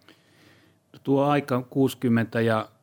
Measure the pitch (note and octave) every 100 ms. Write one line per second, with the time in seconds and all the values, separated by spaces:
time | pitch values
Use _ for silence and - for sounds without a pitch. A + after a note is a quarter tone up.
0 | _ - _ _ _ _ _ _ _ -
1 | - C3+ C#3+ D3 C#3 B2 C3 C#3 C3+ -
2 | B2+ A#2 A2+ A#2+ A2+ A2 G#2 _